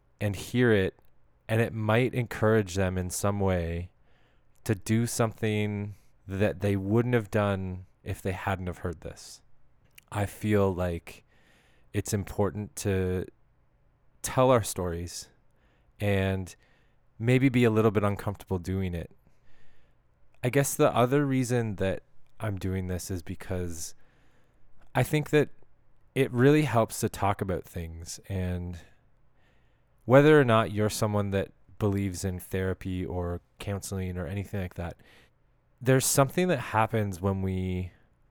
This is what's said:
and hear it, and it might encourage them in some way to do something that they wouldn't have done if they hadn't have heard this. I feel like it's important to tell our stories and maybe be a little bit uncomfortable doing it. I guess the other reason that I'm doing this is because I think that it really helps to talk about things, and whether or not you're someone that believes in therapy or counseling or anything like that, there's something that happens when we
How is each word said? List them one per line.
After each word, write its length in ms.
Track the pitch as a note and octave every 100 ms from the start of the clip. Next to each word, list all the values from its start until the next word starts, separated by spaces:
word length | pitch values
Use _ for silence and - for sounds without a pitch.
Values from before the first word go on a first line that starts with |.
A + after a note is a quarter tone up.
| _ -
and 160 | G#2 F#2+
hear 360 | - B2 A#2+
it, 280 | G#2 F#2 - - - _ _ -
and 140 | A2+
it 120 | A#2
might 400 | A2 G#2+ A2+ B2+
encourage 600 | B2+ A2 - A2 A2 F#2 F#2+
them 220 | F#2 F#2
in 120 | F2+
some 300 | - G2+ G2+
way 500 | F#2+ F2+ E2 E2+ F2+ _ _ _ _ _ _ -
to 120 | - A2
do 320 | - A2+ A#2
something 880 | - A2+ - A2 G#2 G#2 G2+ G#2 G2 _ _ F#2+
that 340 | F#2+ G#2 F#2
they 140 | G#2 G2+
wouldn't 400 | F#2+ A#2 A#2+ B2
have 160 | G2+
done 540 | G#2+ G2+ F#2+ F#2 F#2 F#2 _
if 180 | - F#2+
they 100 | G2
hadn't 360 | F2+ G#2 F#2 F2+
have 120 | E2+
heard 220 | F2+ D#2+
this. 400 | - - - - _ - - _ _ - _
I 140 | G#2+ G2+
feel 480 | - G#2 G#2 G2
like 500 | F2+ F2+ E2+ - - _ _ _ _ _ _ _
it's 200 | G#2 -
important 600 | G#2 F#2 - G2 G#2 G#2 -
to 480 | G#2 F#2+ F#2 F#2 - _ _ _ _ _ _ _ _ _
tell 300 | - C3+ B2+
our 120 | A#2+
stories 640 | - - F2+ E2+ F2 - - _ _ _ _ _ _ -
and 560 | G#2 G2 F#2+ F#2+ F2+ - _ _ _ _ _ -
maybe 300 | A2+ B2+ C3+
be 140 | B2
a 60 | A#2
little 220 | A2 A2
bit 120 | G2+
uncomfortable 560 | G2+ G2 G#2+ F#2+ - F#2
doing 340 | F2 F#2+ F#2
it. 180 | E2+ - - _ - - - - - - _ _ _ - -
I 60 | B2
guess 240 | C#3 C#3
the 220 | - C#3+ A#2
other 300 | B2 C#3+ C#3
reason 500 | C3 A#2+ B2 A2+ F2
that 280 | F#2+ E2+ _ - - -
I'm 180 | A2 F#2+
doing 300 | F#2+ F#2+ F#2
this 240 | F2+ -
is 100 | F#2
because 720 | - F2+ - F#2 F2 E2 - - - _ _ _ _ _ - - - B2
I 80 |
think 260 | B2+ D3+ -
that 200 | D3 - - - - - - - C3
it 160 | B2
really 300 | B2 C#3 D3+
helps 360 | C#3 A2+ A2 -
to 100 | G#2+
talk 320 | - G2 G2
about 220 | G2 E2+
things, 560 | - F2+ E2 E2 E2 - -
and 500 | F#2+ F2+ F2+ F2 E2+ D2 _ _ _ _ _ _ _ _ _ _ _ A2
whether 340 | C3+ D3 D3+
or 40 |
not 280 | B2 A2 G2
you're 180 | G#2 G#2+
someone 420 | - G#2+ G#2 G2+
that 200 | F#2+ - _ - -
believes 460 | G#2 G2 G2 F2 F#2+
in 120 | F2+
therapy 680 | - F#2+ F#2 F2+ F#2+ F#2 F2+
or 340 | F2+ F2 F2 _ _
counseling 580 | - G2 - F#2+ F#2 F2+
or 100 | D#2+
anything 340 | G2+ F#2 G2+
like 120 | F2+
that, 240 | - E2+ - - - _ _ _ _ _ _
there's 240 | B2 C3 -
something 420 | - C3+ F3+ F#3
that 100 | C3
happens 640 | - A2 A2 A2 G2+ F2
when 200 | G2 F#2+
we 500 | F#2+ F#2 F#2 F#2 F2+ _ _ _ _